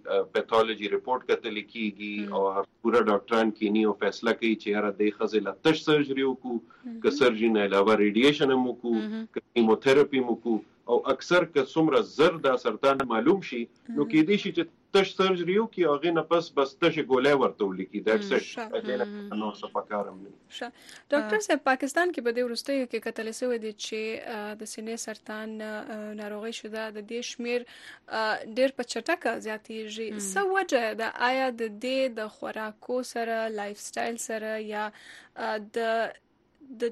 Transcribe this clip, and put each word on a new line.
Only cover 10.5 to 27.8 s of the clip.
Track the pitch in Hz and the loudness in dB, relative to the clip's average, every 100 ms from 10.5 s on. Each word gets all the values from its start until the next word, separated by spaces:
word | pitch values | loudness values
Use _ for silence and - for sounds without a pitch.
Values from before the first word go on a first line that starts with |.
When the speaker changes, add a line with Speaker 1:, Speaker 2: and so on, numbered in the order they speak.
| 107 - _ - | -2 -2 _ 0
Speaker 1:
او | 120 131 | 0 2
اکثر | - - 180 | -2 2 2
که | 170 147 | 4 2
څومره | 131 160 160 127 | 2 2 4 4
زر | 95 110 165 | 2 4 4
دا | 165 139 123 | 4 2 2
سرطان | 120 107 139 135 | 0 2 2 2
معلوم | 127 139 135 190 | 2 2 4 2
شي، | - 120 113 _ - | 0 -8 -8 _ -8
نو | 226 | -4
Speaker 3:
مهم. | 147 | 2
Speaker 1:
کېدای | 156 156 202 | 4 4 2
شي | 196 | 0
چې | 170 165 _ _ | -4 -4 _ _
تش | 196 185 - | 2 2 2
سرجري | 190 185 175 196 | 2 2 2 0
وکړي | 226 - 165 | 0 0 2
او | 143 | 2
هغې | 170 165 | 2 0
نه | |
پس | 156 170 160 139 | 2 0 0 0
بس | 135 - | 0 2
تشې | 165 - 123 | 2 2 2
ګولۍ | 127 139 | 4 4
ورته | 139 110 - | 4 2 0
ولیکي. | 98 92 92 104 | -2 -2 -6 -4
That's | 101 110 196 | 2 2 2
Speaker 2:
مم. | - | -2
Speaker 1:
it. | |
Speaker 3:
ښه. | - - 220 | -2 -6 -6
Speaker 1:
هغې | - 220 104 | -6 -4 -4
نه | |
Speaker 2:
مم. | 104 104 101 | -4 -6 -8
Speaker 1:
نور | 107 107 | -6 -6
څه | - 107 101 | -6 -8 -8
په | |
کار | - 104 98 | -6 -6 -6
هم | 95 | -10
نه | 98 | -18
وي. | - _ - | -20 _ -14
Speaker 3:
ښه. | 247 - - - - | -14 -14 -20 -20 -2
ډاکټر | 285 349 | -2 0
Speaker 2:
آه. | 427 | -2
Speaker 3:
صاحب، | 415 294 | 2 2
پاکستان | 269 262 277 330 359 | 2 0 0 0 0
کې | 311 | 0
په | 240 | -2
دې | 233 | -2
وروستیو | 247 233 - 277 247 | -2 -4 -4 -2 -2
کې | 226 | -6
کتلی | 226 220 220 | -6 -6 -8
سوی | 226 254 233 | -6 -4 -4
دی | 214 | -6
چې، | 214 - 220 220 220 - | -10 -8 -6 -6 -8 -8
آه، | 214 208 | -8 -10
د | 214 | -10
سینې | 220 - 220 226 | -12 -10 -8 -8
سرطان، | - 214 - 214 220 220 | -10 -12 -12 -10 -10 -10
آه، | 214 214 - 214 214 | -8 -10 -10 -10 -10
ناروغۍ | 214 208 208 226 | -10 -8 -8 -8
شوده، | 226 220 220 220 | -10 -10 -8 -8
د | 214 208 | -10 -10
دې | 233 | -8
شمیر، | 240 - 240 240 240 - | -8 -8 -4 -4 -4 -12